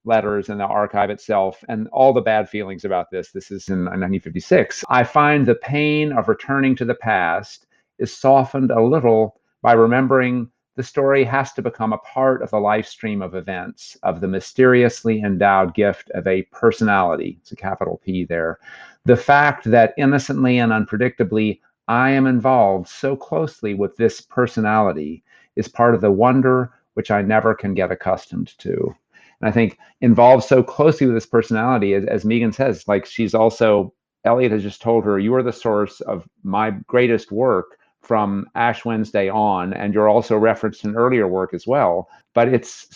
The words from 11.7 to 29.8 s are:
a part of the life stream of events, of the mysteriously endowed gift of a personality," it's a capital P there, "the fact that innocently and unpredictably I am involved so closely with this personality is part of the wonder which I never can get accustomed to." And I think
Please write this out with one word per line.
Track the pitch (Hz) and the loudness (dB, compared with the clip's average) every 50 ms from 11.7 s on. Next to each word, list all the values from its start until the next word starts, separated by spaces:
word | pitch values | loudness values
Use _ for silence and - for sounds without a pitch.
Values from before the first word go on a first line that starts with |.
| - - 113 110 | -6 -6 -4 -4
a | 110 - | -4 -6
part | - - - 131 131 131 127 123 | -8 -8 -4 0 0 0 0 0
of | 117 110 | -4 -4
the | - 107 | -4 -2
life | 101 104 107 110 107 - | 0 0 0 -2 -4 -6
stream | - - - 110 104 101 | -12 -12 -10 -8 -6 -6
of | 95 92 85 | -8 -8 -10
events, | 92 82 101 95 90 87 - - - - - - - - | -10 -10 -10 -10 -10 -10 -12 -16 -18 -20 -20 -14 -8 -6
of | 95 90 82 | -6 -4 -4
the | 95 92 | -4 -4
mysteriously | 92 95 - - - - 131 127 127 123 120 117 - - - 117 110 107 | -4 -6 -8 -6 0 2 4 6 6 6 4 2 0 -2 -2 -2 -2 -2
endowed | 104 101 95 87 101 101 98 95 95 87 82 | -2 -2 0 2 2 4 4 4 2 0 0
gift | - 104 101 95 - - - | 0 0 0 0 -2 -8 -12
of | - 92 82 95 | -10 -6 -4 -2
a | 92 95 92 | -2 -2 -4
personality," | - - - - 113 110 - 113 107 101 95 92 85 80 78 85 87 92 - | -6 -6 0 0 2 2 2 0 0 2 2 2 0 -2 -4 -6 -8 -12 -14
it's | _ _ | _ _
a | - | -18
capital | - 98 95 95 - - 85 85 - _ | -14 -10 -10 -8 -6 -6 -6 -8 -8 _
P | 95 92 90 87 | -6 -6 -6 -4
there, | - 85 85 82 82 80 - _ - - - - - _ _ - | -4 -4 -4 -4 -4 -6 -10 _ -20 -20 -20 -20 -20 _ _ 2
"the | - 123 - | 2 2 2
fact | - - 143 143 147 147 139 - - 113 | 4 4 4 4 4 2 0 -2 -2 2
that | 113 117 113 110 - - | 4 4 4 4 2 0
innocently | 143 135 143 139 131 - 139 139 131 127 123 123 | 0 0 0 0 -2 -4 -4 -2 0 0 2 2
and | 120 113 110 | 2 0 0
unpredictably | 110 104 - - 104 123 123 - - 117 90 107 110 110 107 98 - _ _ _ _ _ - | -2 -2 -4 -4 -2 -2 -2 -2 -2 -4 -2 -2 -2 -2 -2 -4 -6 _ _ _ _ _ -2
I | 113 120 127 135 | 0 2 2 2
am | 135 135 131 131 | 2 2 2 2
involved | 127 120 110 131 131 123 107 98 98 92 87 - | 2 2 2 2 2 4 4 2 2 0 -4 -8
so | - - - 135 139 | -10 -6 -6 -4 -4
closely | 135 - - 160 160 160 147 - _ - 107 101 | -6 -6 -6 -4 -4 -4 -6 -6 _ -8 -6 -4
with | 95 101 95 - | -4 -4 -4 -2
this | - 117 107 - - | 0 -2 -2 -2 -4
personality | - _ - 127 123 117 - 117 107 107 107 110 107 95 78 78 76 76 82 - _ _ _ _ _ _ _ | -14 _ -2 -2 -2 -2 -2 -2 -2 0 2 2 2 0 -2 -4 -6 -10 -12 -14 _ _ _ _ _ _ _
is | 107 107 - | -8 -8 -6
part | - - 120 120 113 | -2 2 2 2 4
of | 98 | 4
the | 107 104 | 2 2
wonder | 98 95 117 127 127 135 127 131 127 127 127 120 _ _ _ _ _ | 2 4 2 2 2 2 2 2 2 0 -2 -4 _ _ _ _ _
which | 113 107 - | -8 -4 -2
I | 107 101 | -2 -2
never | 98 98 110 110 110 110 107 | 0 0 0 2 2 2 0
can | - - 101 95 | 0 -2 -4 -2
get | 92 92 87 | -2 -2 -2
accustomed | 92 - - 92 95 92 - - 90 90 85 - - - | -4 -4 -4 -4 -4 -4 -6 -8 -10 -10 -10 -10 -12 -12
to." | - - - - - - - _ _ _ _ _ _ _ _ _ | -8 -6 -6 -4 -4 -6 -8 _ _ _ _ _ _ _ _ _
And | - 110 | -4 -2
I | |
think | 104 117 113 98 - _ | 0 2 0 0 -2 _